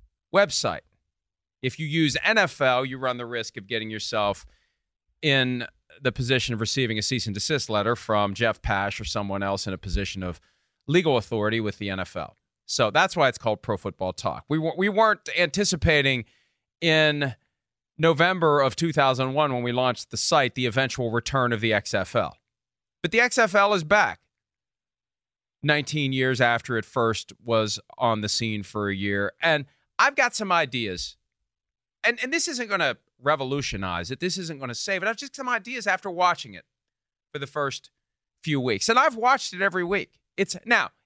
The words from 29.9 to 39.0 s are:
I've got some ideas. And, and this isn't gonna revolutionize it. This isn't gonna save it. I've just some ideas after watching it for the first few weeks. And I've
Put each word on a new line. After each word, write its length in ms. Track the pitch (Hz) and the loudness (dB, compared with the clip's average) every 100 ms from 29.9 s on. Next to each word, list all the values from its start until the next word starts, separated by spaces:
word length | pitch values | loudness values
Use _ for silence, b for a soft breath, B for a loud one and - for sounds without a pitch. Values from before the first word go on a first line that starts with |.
| - | 0
I've 180 | 254 285 | 2 2
got 180 | 247 | -2
some 180 | - 202 | -2 -2
ideas. 680 | 175 143 123 107 90 - - _ _ _ _ _ _ _ _ | 0 0 -2 -4 -6 -10 -14 _ _ _ _ _ _ _ _
And, 160 | 220 233 | -2 -2
and 80 | 262 | -2
this 160 | 320 - | -2 -2
isn't 220 | 247 226 | -4 -4
gonna 260 | 196 143 113 _ _ | 0 0 -2 _ _
revolutionize 880 | 131 151 135 143 131 101 95 85 87 | 0 0 0 -4 -4 -6 -4 -4 -6
it. 100 | 135 | -6
This 160 | 180 175 | -6 -6
isn't 220 | 170 143 | -8 -10
gonna 160 | 131 117 | -8 -8
save 280 | - 190 | -4 -4
it. 60 | 196 | -2
I've 80 | 226 | -4
just 180 | 277 - | -8 -10
some 140 | 254 | -4
ideas 360 | 233 196 254 202 | -4 -6 -6 -2
after 240 | 190 202 | -2 -2
watching 440 | 175 180 165 113 | 0 2 0 -6
it 100 | 92 - _ _ _ _ _ _ | -18 -20 _ _ _ _ _ _
for 60 | 147 | -12
the 80 | 139 | -8
first 420 | 151 139 - - _ _ _ _ _ | -4 -4 -4 -12 _ _ _ _ _
few 200 | 160 143 | -2 0
weeks. 260 | 123 101 - | 0 0 2
And 100 | |
I've 200 | 240 | 4